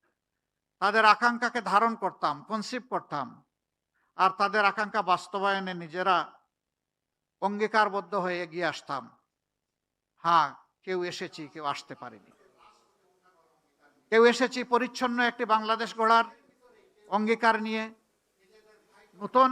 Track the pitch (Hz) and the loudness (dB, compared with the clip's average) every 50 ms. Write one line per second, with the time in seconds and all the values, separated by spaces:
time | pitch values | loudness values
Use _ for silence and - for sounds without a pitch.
0 | _ _ _ _ _ _ _ _ _ _ _ _ _ _ _ - 185 202 208 226 | _ _ _ _ _ _ _ _ _ _ _ _ _ _ _ -2 0 2 4 6
1 | 214 214 208 - 240 240 240 233 247 226 - 240 190 170 190 208 226 226 226 - | 6 6 6 6 4 0 0 0 -4 -4 -4 -4 -2 0 2 2 2 2 0 -2
2 | 202 175 - - 190 156 143 143 127 - 220 214 202 - 254 247 - - 196 165 | -6 -6 -4 -2 -4 -4 -4 -4 -8 -8 -8 -8 -6 -6 -8 -10 -8 -6 -8 -8
3 | - - 151 143 - 120 - - _ _ _ _ _ _ _ _ _ _ _ _ | -6 -6 -8 -8 -8 -8 -12 -20 _ _ _ _ _ _ _ _ _ _ _ _
4 | _ _ _ 175 185 185 185 - 202 202 196 214 202 196 185 220 208 202 - 214 | _ _ _ 2 2 2 2 0 -2 0 2 2 2 2 0 -2 -4 -4 -2 -2
5 | 185 185 180 175 - - - 196 190 196 196 190 190 190 185 170 175 156 160 180 | 0 0 0 0 -2 -6 -6 -2 0 0 0 -2 -4 -6 -8 -10 -10 -8 -6 -2
6 | 185 190 180 165 151 - - _ _ _ _ _ _ _ _ _ _ _ _ _ | 2 2 2 2 0 -4 -10 _ _ _ _ _ _ _ _ _ _ _ _ _
7 | _ _ _ _ _ _ _ - 190 196 208 208 214 208 226 214 214 202 190 202 | _ _ _ _ _ _ _ -4 -4 -4 -2 -2 -2 0 2 2 2 2 0 -4
8 | 185 170 208 190 180 180 175 175 175 160 156 175 170 156 139 - - - 139 131 | -6 -4 -4 -4 -2 -2 -4 -6 -8 -8 -6 -4 -4 -4 -4 -6 -8 -8 -8 -8
9 | 117 113 _ _ _ _ _ _ _ _ _ _ _ _ _ _ _ _ _ _ | -10 -12 _ _ _ _ _ _ _ _ _ _ _ _ _ _ _ _ _ _
10 | _ _ _ _ - 170 170 165 147 139 127 - _ _ _ _ - 190 185 180 | _ _ _ _ 0 2 4 4 4 2 -4 -12 _ _ _ _ -10 -6 -6 -4
11 | 180 175 - - 190 151 - 160 151 135 - 160 151 143 131 - - - 135 - | -6 -6 -8 -10 -12 -12 -12 -14 -16 -16 -12 -8 -6 -6 -6 -6 -10 -16 -18 -16
12 | - 117 110 98 92 _ _ _ _ _ _ _ _ _ _ _ _ _ _ _ | -18 -18 -20 -20 _ _ _ _ _ _ _ _ _ _ _ _ _ _ _ _
13 | _ _ _ _ _ _ _ _ _ _ _ _ _ _ _ _ _ _ _ _ | _ _ _ _ _ _ _ _ _ _ _ _ _ _ _ _ _ _ _ _
14 | _ - 214 226 233 240 233 240 262 240 254 254 240 247 240 233 254 247 254 - | _ 0 4 6 6 6 4 2 0 -2 -2 -6 -4 0 0 0 0 -2 -6 -4
15 | 247 247 240 247 240 233 233 - 233 208 220 220 214 214 226 220 233 - 226 226 | -4 -2 -2 0 -2 -2 -2 -4 -2 0 0 0 0 -2 -2 -2 -4 -6 -4 0
16 | 220 220 226 226 233 226 - _ _ _ _ _ _ _ _ _ _ _ _ _ | 2 4 4 4 2 0 -6 _ _ _ _ _ _ _ _ _ _ _ _ _
17 | _ - 185 208 214 220 226 226 240 226 220 220 214 220 220 220 220 220 - _ | _ -4 -4 -2 0 0 0 2 2 2 2 0 -2 -6 -6 -6 -8 -10 -14 _
18 | _ _ _ _ _ _ _ _ _ _ _ 214 _ _ _ _ _ _ _ _ | _ _ _ _ _ _ _ _ _ _ _ _ _ _ _ _ _ _ _ _
19 | _ _ _ 180 202 196 - 254 262 254 | _ _ _ -14 -6 2 4 4 4 4